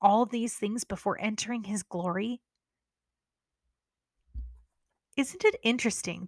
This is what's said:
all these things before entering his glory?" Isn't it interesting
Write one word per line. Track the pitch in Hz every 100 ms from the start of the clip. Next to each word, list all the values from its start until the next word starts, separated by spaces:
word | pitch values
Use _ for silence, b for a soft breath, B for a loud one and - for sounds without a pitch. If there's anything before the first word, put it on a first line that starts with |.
all | 202 208 233
these | 233 233 -
things | 208 233
before | - 190 - -
entering | 208 214 214 240
his | 196 202
glory?" | 185 180 180 180 220 247 _ _ _ _ _ _ _ _ _ _ _ _ _ _ _ _ _ _ _ - - - _ _ _ _ _ -
Isn't | 269 - 427
it | -
interesting | 226 240 233 - - 170